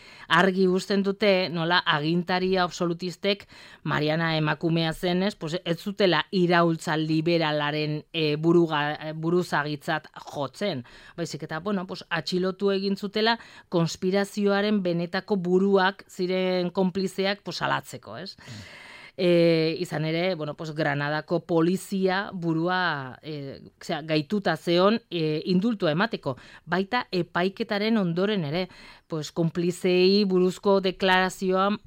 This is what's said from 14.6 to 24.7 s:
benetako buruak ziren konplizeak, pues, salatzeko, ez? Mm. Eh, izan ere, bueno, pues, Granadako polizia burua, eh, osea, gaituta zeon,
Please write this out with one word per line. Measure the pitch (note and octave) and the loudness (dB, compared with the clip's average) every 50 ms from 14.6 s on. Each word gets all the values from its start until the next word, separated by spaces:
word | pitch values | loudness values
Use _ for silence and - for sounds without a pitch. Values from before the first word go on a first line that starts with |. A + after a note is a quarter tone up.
| G3+ G#3 G#3+ G#3 F#3 | 0 0 0 0 0
benetako | F3+ E3+ E3+ F3 F3 F3 F#3+ F#3 - G#3+ | 0 -2 -2 -4 -4 -6 -6 -4 -2 -2
buruak | G3 F3 F3+ F3+ F#3 F#3+ G3+ G3 F#3+ F#3 F#3+ G3 - - _ | -2 0 2 2 4 4 4 4 4 4 2 0 -2 -10 _
ziren | - - F#3 F3 F#3 F#3 F#3 F#3 F#3 F3+ F3+ F3+ | -8 -6 -4 -2 0 0 0 0 0 0 -2 -2
konplizeak, | F3 - F#3+ F#3+ E3+ G3 F#3+ F#3 - - F#3+ F#3+ G3+ G3 _ | 0 0 0 0 0 -2 -4 -4 -2 -2 -2 -2 -2 -4 _
pues, | - D#3+ | -10 -8
salatzeko, | - D#3+ C3+ C#3+ C#3 C3+ - - B2 - A2 G#2 A#2+ | -4 -2 -2 -2 -2 -4 -8 -14 -16 -16 -14 -14 -14
ez? | E3+ G3+ - | -14 -14 -16
Mm. | - - - A#2+ G#2 G2 - - - - - - - - - - - | -18 -18 -16 -16 -16 -16 -18 -20 -20 -20 -20 -20 -20 -20 -16 -6 0
Eh, | F#3+ F3 F3 E3+ E3+ E3+ E3 D#3+ D#3+ D#3+ E3 - | 2 4 6 6 6 6 4 4 2 0 0 -2
izan | F3 E3 - D3+ D#3 | -6 -6 -4 -4 -2
ere, | D#3 D#3+ E3 F3 F#3 F#3 | -2 -2 0 0 -2 -2
bueno, | D#3+ D3+ D3 C#3+ | -2 -4 -8 -8
pues, | - E3 D#3 D3+ | -8 -10 -8 -4
Granadako | D3+ D#3+ D3 C#3+ C#3+ C#3+ C#3+ D3+ D3+ D3+ - F3+ E3 | -2 0 0 0 0 -2 -2 -2 -4 -2 -2 -2 -2
polizia | D#3+ - F3+ E3 D#3+ E3 F#3 F#3 - - G3+ F#3+ F#3+ F#3 F3+ F#3+ G3+ A3+ - | -2 0 2 2 4 4 2 0 -2 -6 -4 0 0 0 0 -2 -4 -6 -8
burua, | F#3+ E3+ E3+ D#3+ D#3+ E3 F3 F#3 F#3 F#3 E3+ D#3 C#3+ C3+ C3 A#2+ - - | -6 -4 -2 -2 0 0 0 0 0 0 -2 -2 -4 -6 -10 -12 -14 -14
eh, | C#3+ D#3 D3 C#3 C3+ A#2+ D2+ - - - _ | -12 -12 -10 -10 -12 -12 -14 -18 -20 -20 _
osea, | - - F3+ D3+ D3 | -10 -8 -8 -6 -4
gaituta | D#3+ D#3+ D#3 D3 - G#3 G#3 G3 F#3+ E3 D3+ | -2 0 0 0 0 -4 -2 0 -2 -2 -2
zeon, | - F3+ | -2 0